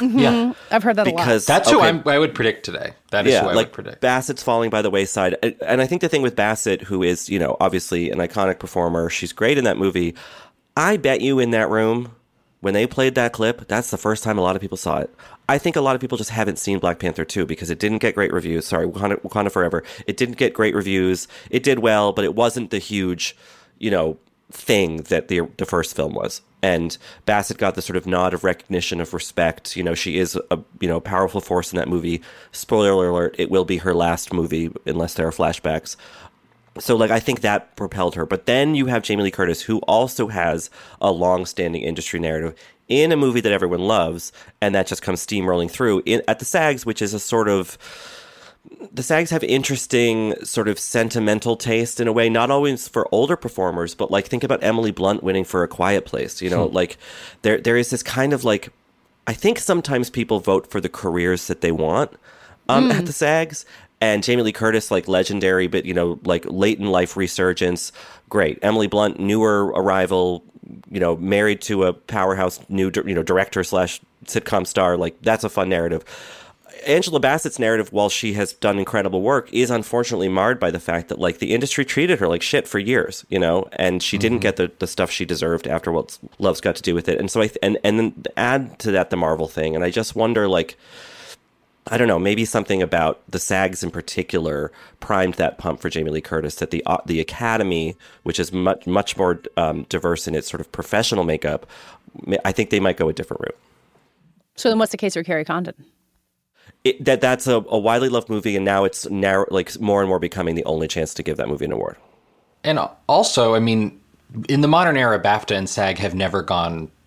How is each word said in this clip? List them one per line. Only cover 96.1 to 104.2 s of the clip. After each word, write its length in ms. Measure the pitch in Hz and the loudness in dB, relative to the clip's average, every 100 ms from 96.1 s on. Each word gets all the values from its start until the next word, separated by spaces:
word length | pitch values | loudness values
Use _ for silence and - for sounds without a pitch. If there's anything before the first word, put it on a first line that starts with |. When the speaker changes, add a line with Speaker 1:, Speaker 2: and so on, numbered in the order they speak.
Speaker 3:
Lee 100 | 78 | -4
Curtis 340 | - 80 76 - | -4 -4 -4 -6
that 140 | 78 | -6
the, 120 | 85 - | -4 -2
uh, 120 | 90 | -2
the 160 | - 80 | 0 -2
Academy, 760 | 78 - 117 113 98 82 80 87 - - | -4 -4 -2 0 0 0 -2 -8 -16 -12
which 160 | 85 87 | -6 -4
is 140 | 85 | -4
much, 340 | 92 92 - - | -2 0 0 0
much 300 | 98 - - | 0 0 0
more, 220 | 90 85 - - | 0 0 -4 -2
um, 280 | 80 78 71 | 0 -2 -6
diverse 380 | 87 85 82 - | -4 -2 -2 -4
in 60 | |
its 140 | 80 - | -6 -6
sort 120 | - | -10
of 100 | 80 | -10
professional 520 | - - 104 117 104 | -12 -2 0 0 0
makeup, 420 | 85 78 73 76 - - - - - - - | 0 0 -2 -4 -8 -20 -20 -20 -20 -14 -4
ma-, 100 | 98 | -2
I 80 | 98 | 0
think 180 | 95 107 | -2 0
they 100 | 104 | 2
might 160 | 95 87 | 2 2
go 120 | 80 | 0
a 40 | |
different 280 | 78 - - | -2 -6 -8
route. 160 | - - _ _ _ _ _ _ | -8 -10 _ _ _ _ _ _